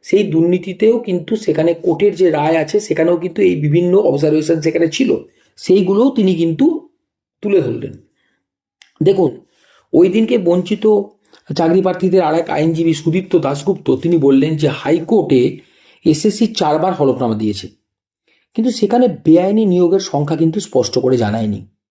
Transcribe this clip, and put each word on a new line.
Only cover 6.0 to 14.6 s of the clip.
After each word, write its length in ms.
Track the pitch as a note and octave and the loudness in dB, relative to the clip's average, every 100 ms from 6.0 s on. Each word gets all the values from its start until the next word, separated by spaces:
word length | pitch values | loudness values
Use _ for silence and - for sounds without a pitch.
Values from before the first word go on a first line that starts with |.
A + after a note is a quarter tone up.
| C4+ | 0
তিনি 260 | C4 F#3+ E3+ | 2 0 0
কিন্তু 540 | E3 D#3+ D4+ - - _ _ _ _ _ | -2 0 0 0 -8 _ _ _ _ _
তুলে 200 | G3+ F#3+ | -2 0
ধরলেন। 320 | - - - - _ _ _ _ _ _ _ _ _ - | 0 -6 -10 -14 _ _ _ _ _ _ _ _ _ -2
দেখুন, 380 | E3 F#3+ D#3 - _ _ _ _ _ | 0 2 0 -4 _ _ _ _ _
ওই 160 | D#3+ F3+ | 2 4
দিনকে 280 | G#3 A3 A#3+ | 2 0 0
বঞ্চিত 500 | E3+ F3+ F3+ G#3+ G#3+ G3+ G3+ _ _ _ - D#3+ | 0 -2 -2 -2 2 0 -2 _ _ _ -8 -2
চাকরি 240 | E3 F#3 | 0 2
প্রার্থীদের 400 | F#3 F3+ F#3 F#3+ | 0 -2 0 2
আর 140 | D#3+ E3 | 2 0
এক 140 | E3 | -2
আইনজীবী 440 | - D#3+ E3 E3 | -2 -2 0 -2
সুদীপ্ত 420 | D3 E3 F3 F#3 F3 | -2 -2 -4 0 0
দাশগুপ্ত, 560 | C#3 C#3+ G3+ F#3 - | 0 -4 -4 -4 -2
তিনি 260 | C3 E3 E3+ | -2 0 2
বললেন 400 | C#3 C3+ D3+ | 4 4 2
যে 100 | D3+ | 0